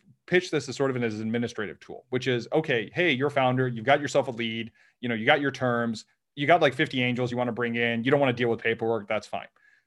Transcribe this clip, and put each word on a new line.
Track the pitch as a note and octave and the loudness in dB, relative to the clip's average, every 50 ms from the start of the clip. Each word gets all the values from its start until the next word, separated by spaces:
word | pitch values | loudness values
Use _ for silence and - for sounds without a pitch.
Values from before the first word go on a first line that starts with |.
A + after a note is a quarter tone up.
| _ _ - _ _ - | _ _ -20 _ _ 0
pitch | F3 F3+ F3+ - | 0 0 0 0
this | - D3+ C3+ C3+ | -4 -4 -4 -4
as | B2 - | -4 -2
sort | C#3 C3+ | 0 0
of | B2+ | 0
an, | B2+ A#2+ | 0 -2
as | A2+ G#2+ | -2 -4
an | G#2+ A2 | -4 -6
administrative | A2 A2+ A#2+ A#2+ A2+ - - G#2+ F2+ D2+ - | -4 -2 -2 -4 -4 -4 -6 -8 -8 -8 -14
tool, | - - - - - _ | -16 -18 -18 -18 -10 _
which | B2+ B2+ B2+ C3 | -4 -2 0 0
is, | B2+ A#2+ A2 G#2 - | 0 -2 -2 0 -2
"Okay, | B2 - D#3 C3+ A#2 G#2 F#2+ - | -2 0 2 -2 -2 -2 -4 -2
hey, | D3 F3+ F3 | 0 0 2
you're | C3+ A#2+ C#3 D3 | 2 2 0 0
a | |
founder, | C3+ C#3 C3 B2+ B2+ B2+ C3 B2+ | 2 2 2 2 2 2 0 -2
you've | A#2+ A2+ G#2+ | -2 -4 4
got | B2 C#3 D3+ | 4 4 4
yourself | D3 C3 - D3 B2+ B2+ | 4 0 0 0 0 0
a | |
lead, | A#2+ A2+ A#2 A2+ A2 A2+ A2+ A2+ - _ _ _ _ _ | -4 -4 -4 -4 -4 -6 -8 -10 -12 _ _ _ _ _
you | - A#2+ | -4 -4
know, | A#2+ | -4
you | A2 A2 | 0 4
got | B2+ D3 D3+ | 4 4 4
your | C#3+ C#3 | 4 -2
terms, | C3 - C3 B2+ A#2+ A#2 A#2 A#2 A2+ G#2+ - _ _ _ _ _ _ | -2 -2 -2 0 0 0 0 -2 -4 -6 -10 _ _ _ _ _ _
you | - C#3+ C#3 | -4 4 4
got, | E3 F3 | 4 6
like, | D#3+ C#3+ C3 | 6 2 2
fifty | C3 D#3 - - C3 B2+ | 2 -2 0 0 0 0
angels | B2 B2 A#2+ B2+ A#2 | 0 0 0 -2 -2
you | A#2+ B2 | -2 -2
wanna | B2 B2 | -2 -2
bring | A2+ A2+ A#2+ A#2 A#2 | -2 -2 -2 -2 0
in, | A#2+ A#2 A#2 A#2 A2+ A2+ | 0 0 0 0 0 2
you | C3+ | 2
don't | C#3+ C#3+ | 4 4
wanna | C#3+ C3 | 4 2
deal | A#2+ A2+ B2 A#2 | 2 0 0 0
with | A#2 A2+ | 0 0
paperwork, | - A2+ A2+ A2+ A#2 A2+ A#2 A2 G2+ - | 0 -2 -2 0 0 -2 -2 -2 -2 -4
that's | A2 G#2 - - | -4 -4 -4 -6
fine." | - F#2 - - _ _ _ _ _ _ _ | -10 -10 -10 -12 _ _ _ _ _ _ _